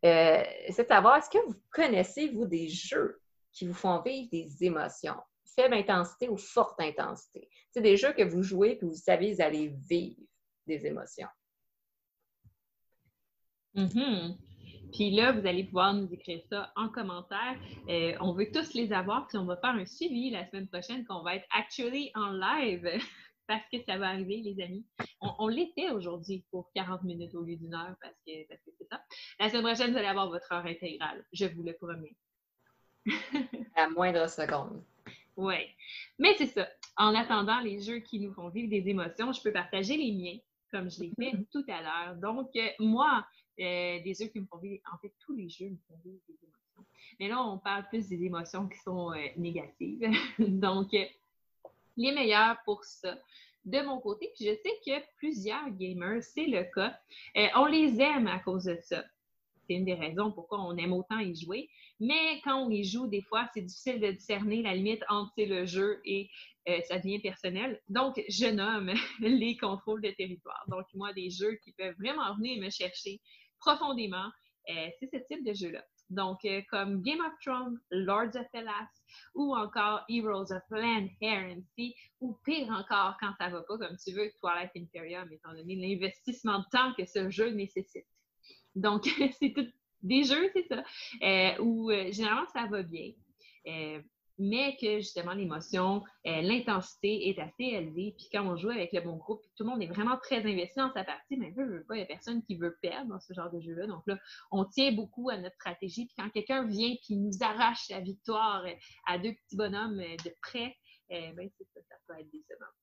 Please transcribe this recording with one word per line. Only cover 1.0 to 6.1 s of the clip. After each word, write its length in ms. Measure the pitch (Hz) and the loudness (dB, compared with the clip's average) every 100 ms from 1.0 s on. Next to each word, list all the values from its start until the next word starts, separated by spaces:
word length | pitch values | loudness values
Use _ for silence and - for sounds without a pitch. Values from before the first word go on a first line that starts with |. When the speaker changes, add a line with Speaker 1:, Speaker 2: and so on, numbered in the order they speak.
| 196 285 | 12 10
Speaker 1:
est-ce 120 | 302 | 8
que 160 | 403 415 | 4 4
vous 100 | 214 _ | -2 _
connaissez, 580 | - 311 202 185 - 302 | 2 4 6 2 2 -2
vous, 160 | 220 226 | 0 0
des 220 | 165 160 | 0 -2
jeux 520 | 175 - - - - _ _ _ | -4 -2 0 0 -2 _ _ _
qui 160 | - 180 | -8 -6
vous 60 | |
font 280 | 175 190 170 | -2 2 2
vivre 280 | 247 269 240 | 2 -4 -4
des 320 | 165 156 143 | -6 -6 0
émotions, 540 | 180 160 - - 156 - - _ _ - | 2 2 -2 -4 -8 -8 -10 _ _ 4
faible 180 | 254 233 | 6 6
intensité 540 | 196 185 180 | 4 4 4